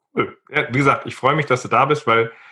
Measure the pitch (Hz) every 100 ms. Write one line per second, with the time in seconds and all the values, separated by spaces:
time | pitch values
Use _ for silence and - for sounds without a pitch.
0 | _ - 98 - _ 143 117 127 139 123
1 | 120 - 131 156 147 123 101 113 143 147
2 | - 113 113 - -